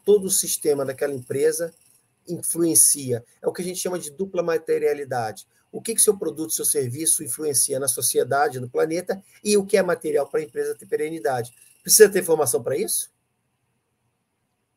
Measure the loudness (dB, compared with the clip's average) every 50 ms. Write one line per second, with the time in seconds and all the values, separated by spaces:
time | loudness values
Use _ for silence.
0 | 4 6 6 6 4 2 0 0 -2 -2 -4 -2 0 0 2 2 0 -2 -2 -2
1 | -2 -2 -2 -4 -6 -4 0 2 2 2 2 0 -4 -6 -8 _ _ _ _ _
2 | _ _ _ _ _ -10 -8 -6 -4 -4 0 2 2 4 4 6 4 4 2 0
3 | -2 -4 -4 -4 -6 _ _ _ -4 -4 -4 -4 -6 -6 -6 -6 -6 -6 -6 -6
4 | -8 -8 -8 -8 -8 -6 -4 -4 -2 0 0 -2 0 0 0 0 2 0 0 -2
5 | -4 -6 -4 -4 -4 -6 -8 -12 -18 _ _ _ _ _ -14 -10 -8 -4 0 2
6 | 4 4 2 2 0 -6 -4 -6 -6 -6 -4 -4 -2 -2 0 0 -2 -2 -4 -4
7 | -2 -2 -2 -2 -2 -6 -6 -4 -4 -2 0 0 0 0 -2 -2 -2 -2 -2 -2
8 | -2 0 0 0 0 2 2 0 0 0 -2 -6 -8 -4 -2 -2 -2 0 -2 -4
9 | -4 -4 -6 -8 -10 _ -16 -6 0 2 2 2 2 2 2 2 2 2 0 -2
10 | -2 -2 0 0 0 0 -2 -4 -4 -4 -6 -6 -6 -6 -6 -10 -8 -4 -4 -4
11 | -2 -4 -6 -4 -2 -2 -2 -2 -4 -8 -12 _ _ _ _ _ -2 4 8 8
12 | 8 8 6 2 0 2 2 2 2 0 -2 -2 -2 -4 -4 -4 -4 -4 -6 -6
13 | -8 -10 _ _ _ _ _ _ _ _ _ _ _ _ _ _ _ _ _ _
14 | _ _ _ _ _ _ _ _ _ _ _ _ _ _ _